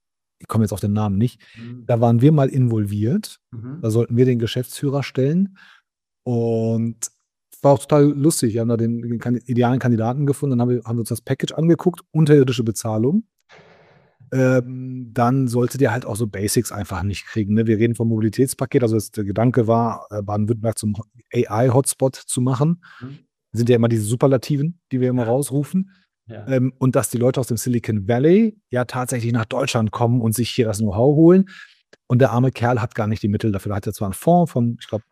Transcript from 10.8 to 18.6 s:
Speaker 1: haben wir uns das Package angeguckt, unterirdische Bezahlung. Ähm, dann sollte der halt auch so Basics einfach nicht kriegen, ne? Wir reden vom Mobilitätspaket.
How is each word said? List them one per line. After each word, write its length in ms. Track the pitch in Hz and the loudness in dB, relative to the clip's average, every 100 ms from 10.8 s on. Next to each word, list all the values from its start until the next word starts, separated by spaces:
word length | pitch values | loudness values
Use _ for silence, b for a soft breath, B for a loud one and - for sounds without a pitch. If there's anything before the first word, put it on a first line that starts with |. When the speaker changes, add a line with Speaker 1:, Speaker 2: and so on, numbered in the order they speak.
Speaker 1:
haben 140 | 113 117 | -2 -6
wir 40 | |
uns 80 | 107 | -4
das 120 | 117 | -6
Package 320 | - 135 - | -6 -4 -4
angeguckt, 480 | - 165 165 180 - - | 0 2 4 2 -4 -4
unterirdische 520 | 156 151 147 131 123 | 2 6 6 6 0
Bezahlung. 600 | 113 - 110 110 123 208 - _ _ b b b b b b b - | -4 -4 -4 0 0 0 -4 _ _ b b b b b b b -6
Ähm, 800 | 131 127 131 123 127 131 127 120 | 0 2 2 -2 -10 -10 -12 -8
dann 340 | 117 120 135 127 | 0 0 2 0
sollte 300 | 120 123 127 | 0 -2 0
der 120 | 131 | 0
halt 140 | 123 - | 0 -6
auch 100 | 104 | -6
so 120 | 117 | -4
Basics 440 | 95 104 123 - | -4 0 0 -2
einfach 320 | 101 98 98 | -6 -8 -4
nicht 220 | 98 92 - | -4 -6 -6
kriegen, 280 | 113 101 | -6 0
ne? 140 | 107 113 | 0 2
Wir 100 | 104 | 2
reden 180 | 117 117 | 2 0
vom 120 | 113 | 0
Mobilitätspaket. 760 | 110 107 110 131 - | 0 -2 0 -2 -2